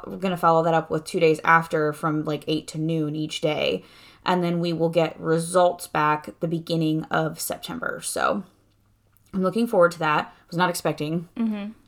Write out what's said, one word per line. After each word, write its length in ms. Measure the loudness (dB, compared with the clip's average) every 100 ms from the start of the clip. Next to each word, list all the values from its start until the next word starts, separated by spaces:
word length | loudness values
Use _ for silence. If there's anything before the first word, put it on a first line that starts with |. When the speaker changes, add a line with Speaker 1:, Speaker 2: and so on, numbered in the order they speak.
| -4
Speaker 1:
we're 80 | -6
gonna 200 | -4 2
follow 260 | 4 4
that 100 | 4
up 160 | 2 0
with 140 | -4
two 160 | -4 2
days 220 | 4 4
after 480 | 4 4 4 0 0
from, 320 | -2 -2 -2
like, 200 | -2 -4 -4
eight 200 | -4 -4
to 100 | -6
noon 360 | -2 -2 -2 -4
each 260 | -6 -4
day, 420 | -2 0 -2 -2 -8 -20 -20 -8 -2
and 160 | 0
then 160 | 0 0
we 100 | -2
will 180 | 0 0
get 300 | 2 0 -2
results 680 | -2 -2 2 4 4 2 -4
back 400 | 0 2 0 -4
at 100 | -6
the 80 | -4
beginning 560 | -4 -2 0 0 0 -2
of 280 | -2 -2 -4
September. 580 | -8 -8 -8 -8 -6 -6
So 420 | -6 -2 0 -2 -6 _ _ _ _ _ _ _ _
I'm 100 | -2
looking 240 | 0 0 2
forward 240 | 6 4
to 60 | 4
that. 340 | 0 0 -2 -12 _
Was 80 | 0
not 120 | 0
expecting 580 | 0 -4 -2 -4 -4 -6 -4
Speaker 2:
Mm-hmm. 340 | -4 -4 -8 -14